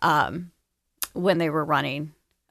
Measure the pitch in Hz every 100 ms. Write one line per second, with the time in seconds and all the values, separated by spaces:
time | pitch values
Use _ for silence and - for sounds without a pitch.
0 | - 151 - - 175 _ _ _ _ _
1 | - - 185 180 165 156 147 143 139 139
2 | 156 - _ _ _